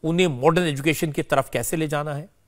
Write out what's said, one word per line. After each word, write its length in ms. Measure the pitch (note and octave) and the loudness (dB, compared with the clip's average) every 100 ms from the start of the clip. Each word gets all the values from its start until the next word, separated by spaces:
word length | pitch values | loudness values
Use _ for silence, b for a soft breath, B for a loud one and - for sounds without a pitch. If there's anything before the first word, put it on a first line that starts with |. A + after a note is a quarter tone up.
उन्हें 220 | D#3+ E3+ F3+ | 0 2 2
मॉडर्न 400 | B2+ C#3+ E3+ F3 | 4 4 4 0
एजुकेशन 460 | C3+ D3+ D3+ E3 | 0 0 0 -2
की 100 | C#3+ | -2
तरफ 280 | D#3 C#3 C3+ | 0 0 0
कैसे 260 | B2 A#2+ E3+ | -4 -2 -2
ले 120 | D#3 | -2
जाना 260 | D3 D3+ | -4 -4
है। 220 | C#3+ F#3 _ | -8 -12 _